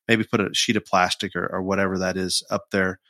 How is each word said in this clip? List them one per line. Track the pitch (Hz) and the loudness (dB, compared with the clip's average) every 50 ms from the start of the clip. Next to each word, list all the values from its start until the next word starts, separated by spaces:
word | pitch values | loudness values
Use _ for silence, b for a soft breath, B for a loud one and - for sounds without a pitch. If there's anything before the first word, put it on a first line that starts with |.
| B | B
maybe | - 117 110 107 | 0 0 0 2
put | - - 107 | 0 0 0
a | 95 - - | 0 0 0
sheet | - - - 107 | -2 0 0 0
of | 104 - | -2 0
plastic | - - 92 90 92 - - 104 90 - | 0 2 2 4 2 0 -4 -6 -6 -4
or, | 87 98 | -4 -4
or | - - 92 | -4 -4 -4
whatever | 92 95 98 98 98 92 95 92 | -2 0 0 0 0 0 0 0
that | 92 92 92 | -2 -2 -2
is | 95 92 90 - - - - | -2 -2 -2 -2 -4 -2 -4
up | 101 101 - _ | -6 -6 -4 _
there. | - 98 95 92 92 - b b | 0 0 0 0 -2 -6 b b